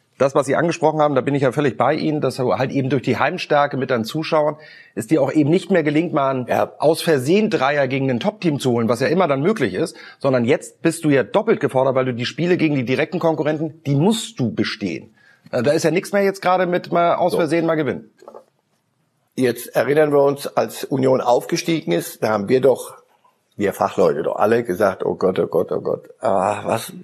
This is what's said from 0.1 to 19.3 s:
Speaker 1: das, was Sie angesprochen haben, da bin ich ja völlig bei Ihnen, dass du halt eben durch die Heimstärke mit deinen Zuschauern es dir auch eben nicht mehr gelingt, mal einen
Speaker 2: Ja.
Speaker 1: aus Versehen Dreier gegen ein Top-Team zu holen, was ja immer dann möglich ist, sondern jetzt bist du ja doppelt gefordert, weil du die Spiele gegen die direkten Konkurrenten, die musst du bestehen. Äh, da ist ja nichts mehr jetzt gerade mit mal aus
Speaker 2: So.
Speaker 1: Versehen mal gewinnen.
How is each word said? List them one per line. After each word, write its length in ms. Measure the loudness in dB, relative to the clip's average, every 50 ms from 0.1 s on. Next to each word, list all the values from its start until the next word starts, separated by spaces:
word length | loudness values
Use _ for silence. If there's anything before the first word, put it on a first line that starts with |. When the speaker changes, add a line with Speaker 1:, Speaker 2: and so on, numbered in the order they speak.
| _
Speaker 1:
das, 200 | -2 0 0 2
was 100 | 0 0
Sie 80 | 2 0
angesprochen 460 | 0 0 0 0 2 2 2 2 2
haben, 160 | 2 2 2
da 60 | 2
bin 120 | 0 0 0
ich 80 | 2
ja 80 | 2 0
völlig 260 | 2 2 0 0 0
bei 160 | 0 0 0 0
Ihnen, 260 | 0 -2 -2 -2 0
dass 160 | -2 -2 -2
du 180 | -2 -2 0 0
halt 160 | 0 -2 -2
eben 180 | -2 -2 0 0
durch 140 | -2 -2
die 160 | 0 0 0 0
Heimstärke 580 | 0 -2 -2 -4 -2 0 2 2 2 0 -2
mit 140 | -4 -2 -2
deinen 140 | -2 -2 -2
Zuschauern 540 | -4 -6 -6 -4 0 0 0 0 0 -2 -6 -12 -20 -20 -20 -20 -12 _
es 140 | -8 -2 0
dir 120 | 0 2
auch 120 | 2 2
eben 180 | 2 2 4 4
nicht 220 | 2 2 2 2
mehr 100 | 0 2
gelingt, 300 | 2 2 0 0 0 0
mal 180 | 0 0 0 0
einen 160 | 0 -2 -2
Speaker 2:
Ja. 240 | -2 -2 0 -2 -2 -4 0
Speaker 1:
aus 240 | 0 0 0 2
Versehen 480 | 2 0 0 2 2 2 2 2 2 2
Dreier 380 | 0 0 0 0 2 0 0 0
gegen 200 | 0 -2 0 0
ein 120 | -2 -2
Top-Team 400 | -2 -4 -4 -2 -2 -2 -2 0
zu 100 | 0 0
holen, 180 | 0 2 2 0
was 120 | 0 0
ja 80 | 0 0
immer 180 | 2 2 2
dann 160 | 2 0 0
möglich 320 | 0 0 0 0 -2 -2 -2
ist, 220 | -4 -6 -6 -8 -12 -20 -20 -10 _
sondern 240 | -2 0 0 2 2
jetzt 380 | 2 0 0 -2 -8 -8 _
bist 220 | -2 -2 -2 0 0
du 60 | 2
ja 140 | 2 2 2
doppelt 340 | 2 0 0 2 2 0 0
gefordert, 380 | 0 0 0 0 0 2 2
weil 80 | 0 0
du 100 | -2 -2
die 120 | -4 -6
Spiele 300 | -6 -4 -2 0 0 2
gegen 200 | 2 2 0 0
die 80 | 0 -2
direkten 340 | 0 0 0 0 -2 -2 -2
Konkurrenten, 640 | -2 0 0 0 -2 -2 -2 -4 -4 -8 -10 -8 -4
die 100 | -2 0
musst 420 | 2 2 2 0 0 -4 -8 -6 -4
du 160 | -4 -2 -2
bestehen. 640 | -2 -4 -4 -4 -6 -6 -6 -6 -8 -12 -16 _ _ _ _ _ _ -12 -8
Äh, 140 | -4 -2 0
da 80 | 0
ist 100 | 0 2
ja 80 | 0 0
nichts 220 | 0 -2 -2 -2
mehr 100 | -2 0
jetzt 200 | 0 0 -2 0
gerade 240 | 0 2 2 2 2
mit 260 | 0 -2 -2 -2 -2
mal 240 | 0 2 2 2 2
aus 160 | 2 0 0
Speaker 2:
So. 60 | 0 0
Speaker 1:
Versehen 280 | 0 0 0 0 0
mal 80 | 0 0
gewinnen. 380 | 0 -2 -2 -4 -6 -10 -16 _ _ -20 -20 -20 -20 -20 _ _ _ _ _ _ _ _ _ _ _ _ _ _ _ _ _